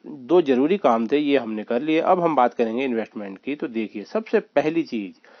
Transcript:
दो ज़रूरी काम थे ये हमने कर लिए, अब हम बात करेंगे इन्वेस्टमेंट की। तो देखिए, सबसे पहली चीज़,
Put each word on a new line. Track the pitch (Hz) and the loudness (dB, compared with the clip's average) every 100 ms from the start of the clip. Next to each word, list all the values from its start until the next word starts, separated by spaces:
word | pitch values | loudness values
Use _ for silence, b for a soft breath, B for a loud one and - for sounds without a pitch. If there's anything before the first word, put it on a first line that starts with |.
| - | -10
दो | 147 123 180 | -10 2 4
ज़रूरी | 143 123 147 202 | 4 4 2 2
काम | 135 113 113 | 2 2 2
थे | 147 | 0
ये | 147 135 | 2 0
हमने | 113 107 | 0 -6
कर | 101 120 | -4 -4
लिए, | 151 156 | 0 0
अब | - 185 | 2 2
हम | 170 139 | 2 2
बात | 123 | 2
करेंगे | - 113 117 135 | 2 -2 -2 -2
इन्वेस्टमेंट | 113 107 110 101 98 | -4 -6 -10 -12 -12
की। | - 147 | -10 -8
तो | 156 | -6
देखिए, | 113 104 107 | -6 -6 -8
सबसे | 98 220 226 214 | -8 -8 -2 -2
पहली | - 143 151 165 | 0 -2 0 -2
चीज़, | 131 113 95 - b b | -2 -6 -8 -12 b b